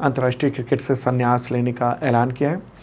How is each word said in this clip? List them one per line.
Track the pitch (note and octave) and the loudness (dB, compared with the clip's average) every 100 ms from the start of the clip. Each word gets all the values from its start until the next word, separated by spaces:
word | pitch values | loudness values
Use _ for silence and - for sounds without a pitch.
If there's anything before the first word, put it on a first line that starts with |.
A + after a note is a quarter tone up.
अंतर्राष्ट्रीय | D3 B2+ B2+ B2 C#3+ | -2 2 0 0 -2
क्रिकेट | C#3 A#2+ B2+ | -2 -2 -2
से | - C3 | 0 0
संन्यास | B2 B2+ B2 B2 - | 0 0 2 2 0
लेने | B2 B2 | -2 -2
का | A#2+ A#2+ - | 0 -2 0
ऐलान | C#3 A#2 B2 | 2 2 2
किया | B2 C#3+ | 0 -2
है? | F#3 - - | -2 -8 -20